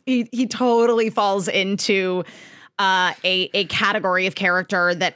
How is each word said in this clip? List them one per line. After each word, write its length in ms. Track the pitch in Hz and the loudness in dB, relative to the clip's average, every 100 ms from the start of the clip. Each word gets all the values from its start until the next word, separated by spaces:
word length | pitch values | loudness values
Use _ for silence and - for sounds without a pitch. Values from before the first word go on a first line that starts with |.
| - | -2
he, 200 | 254 233 | 0 0
he 160 | 233 254 | -2 -4
totally 600 | - 254 233 233 233 226 | 0 2 4 4 2 0
falls 360 | - 208 202 185 | 0 0 0 0
into, 760 | 196 190 202 - 196 185 180 170 - - - - - | -2 0 -2 0 0 0 -4 -6 -12 -20 -20 -12 -2
uh, 360 | 196 185 180 - | 2 2 0 -2
a, 260 | 185 185 185 | -2 -2 -2
a 100 | 190 170 | -4 -4
category 600 | - 208 208 185 180 185 | 0 0 0 0 0 -2
of 80 | - | -2
character 580 | 190 180 185 190 175 | -2 0 -2 0 0
that 220 | 180 180 | 0 -4